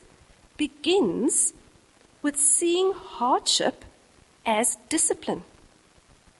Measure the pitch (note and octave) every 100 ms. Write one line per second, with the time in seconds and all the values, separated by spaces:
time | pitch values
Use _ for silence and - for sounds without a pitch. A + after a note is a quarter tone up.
0 | - - - - - - D4 - D#4 F#4+
1 | A#3+ F3+ C4+ - - - - - _ _
2 | - _ D4 C#4+ - - E4+ F4 F#4+ F#4
3 | - - A#3+ E4+ - - - - - -
4 | _ _ _ _ - G#3+ A#3+ - - D#4+
5 | - - - F3 - - - _ _ _
6 | _ - -